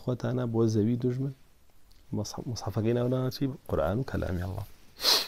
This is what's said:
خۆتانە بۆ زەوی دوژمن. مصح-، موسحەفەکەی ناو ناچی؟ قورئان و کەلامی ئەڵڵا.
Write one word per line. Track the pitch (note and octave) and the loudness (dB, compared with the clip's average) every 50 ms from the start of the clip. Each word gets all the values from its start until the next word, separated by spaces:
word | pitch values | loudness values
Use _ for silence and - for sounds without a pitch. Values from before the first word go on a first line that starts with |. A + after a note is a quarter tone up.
| - | 0
خۆتانە | - B2 A#2 - A2+ B2 B2+ B2+ A#2+ A2+ | -2 -2 -2 -2 -2 0 0 -2 0 2
بۆ | A2+ A#2 A2+ A2 | 4 4 4 6
زەوی | A2 G2+ A2 B2 A#2+ B2 | 4 4 4 2 2 0
دوژمن. | B2+ B2 B2+ C3+ C#3 C3+ - - - - - _ - - - - - - - - - - | 0 0 0 -2 -4 -6 -8 -18 -20 -20 -20 _ -20 -20 -20 -20 -20 -20 -20 -12 -6 -4
مصح-، | G#2+ G#2 - - - - - | -4 -4 -4 -6 -8 -6 -6
موسحەفەکەی | A#2 G2+ - - G2 A2+ G#2 A2 A#2+ A#2+ | -6 -4 -6 -4 -2 0 2 2 2 2
ناو | B2 B2+ | 2 2
ناچی؟ | C3 B2+ B2+ C3 - - C#3+ C3 C3+ - - - | 2 0 0 -2 -2 -2 -4 -4 -4 -6 -6 -2
قورئان | - E2+ D2 D#2 F#2+ A#2 | 0 2 2 2 2 0
و | C3+ - | -2 -2
کەلامی | - F#2 E2+ - F#2 F2 F2 | -2 -2 -2 -2 -2 -2 -4
ئەڵڵا. | F#2 F#2+ G2 G2 - - - - - - - - - - - - | -4 -4 -6 -8 -10 -12 -20 -20 -20 -14 -2 2 2 4 4 2